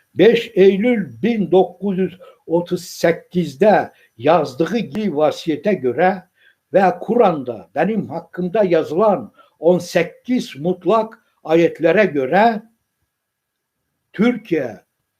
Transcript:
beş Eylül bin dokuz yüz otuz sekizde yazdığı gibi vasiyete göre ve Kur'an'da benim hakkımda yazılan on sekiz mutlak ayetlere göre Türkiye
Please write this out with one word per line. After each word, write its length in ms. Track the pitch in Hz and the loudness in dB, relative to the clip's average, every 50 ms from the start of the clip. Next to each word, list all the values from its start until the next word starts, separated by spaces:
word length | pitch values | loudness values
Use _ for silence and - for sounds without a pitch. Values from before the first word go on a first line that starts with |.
| _ _ _ | _ _ _
beş 360 | 120 185 226 226 233 - - - | 4 4 4 4 2 -2 -4 2
Eylül 680 | 180 196 196 196 190 220 247 240 214 175 127 117 - | 4 4 6 4 4 0 0 0 0 -4 -8 -8 -4
bin 300 | - 233 240 220 180 151 | -2 -2 -2 -2 -2 2
dokuz 460 | 170 190 185 180 - - 190 208 185 | 2 2 2 2 -4 -6 -6 -4 -2
yüz 220 | 185 190 170 - - - - _ _ _ | -2 -4 -4 -6 -12 -20 -20 _ _ _
otuz 380 | - 165 175 175 - 180 170 - | -4 -2 -2 -2 -2 -6 -8 -8
sekizde 1040 | - - - - 170 165 - - _ - 180 170 143 131 135 202 214 185 151 113 - - _ _ _ _ | -14 -6 -2 0 0 0 -2 -8 _ -4 -4 -4 -4 -2 2 4 4 4 4 0 -4 -10 _ _ _ _
yazdığı 600 | - 117 147 170 165 147 127 - - 165 170 220 | -2 0 2 2 2 0 -2 -4 -4 -4 -2 -2
gibi 400 | 233 196 131 135 214 214 190 143 | -4 -6 -6 -6 -4 -4 -4 -2
vasiyete 560 | 147 156 143 - - - 160 151 147 - 208 202 | 0 0 0 -2 -4 -4 -6 -6 -2 -2 -2 -2
göre 500 | 143 127 123 113 139 180 185 202 185 - _ _ _ _ _ _ _ _ _ - | 0 -2 -4 0 2 0 0 0 -2 -10 _ _ _ _ _ _ _ _ _ 0
ve 200 | 185 196 180 180 - | 2 2 2 0 -2
Kur'an'da 680 | - - 226 240 226 185 165 143 123 123 113 101 - _ _ | -6 -2 2 2 2 2 2 -2 -6 -8 -10 -12 -16 _ _
benim 340 | 139 165 196 226 202 139 107 | -2 -2 -2 -2 -4 -6 -8
hakkımda 540 | 147 170 - _ - - 180 180 175 220 208 | -12 -14 -14 _ -10 -8 -8 -4 -2 0 0
yazılan 680 | 180 170 160 143 - 151 175 220 214 190 139 104 - _ _ _ _ _ _ | 2 2 0 0 -2 -2 0 2 2 0 0 -4 -12 _ _ _ _ _ _
on 200 | 151 170 180 165 | 2 2 2 2
sekiz 760 | 170 - - 175 165 170 - _ _ - 254 226 165 - - | -2 -2 -2 -2 -2 -2 -6 _ _ -4 -4 -4 -4 -6 -12
mutlak 680 | 131 151 180 185 180 - 170 220 220 220 220 - _ _ _ _ _ _ | -6 -4 -4 -4 -2 -2 0 0 0 0 -4 -10 _ _ _ _ _ _
ayetlere 640 | 147 160 170 170 160 160 - 156 165 165 214 214 | 0 2 2 2 2 0 0 0 2 4 4 2
göre 580 | - 139 143 131 127 170 196 220 233 220 208 - _ _ _ _ _ _ _ _ _ _ _ _ _ _ _ _ _ _ _ _ _ _ _ _ _ _ _ _ _ _ | 2 0 -4 -2 0 2 2 2 2 0 -2 -8 _ _ _ _ _ _ _ _ _ _ _ _ _ _ _ _ _ _ _ _ _ _ _ _ _ _ _ _ _ _
Türkiye 680 | - 220 247 247 - - - 160 151 127 117 101 - _ _ _ _ _ _ _ | 0 0 0 0 -2 -4 -4 -4 -4 -4 -6 -10 -16 _ _ _ _ _ _ _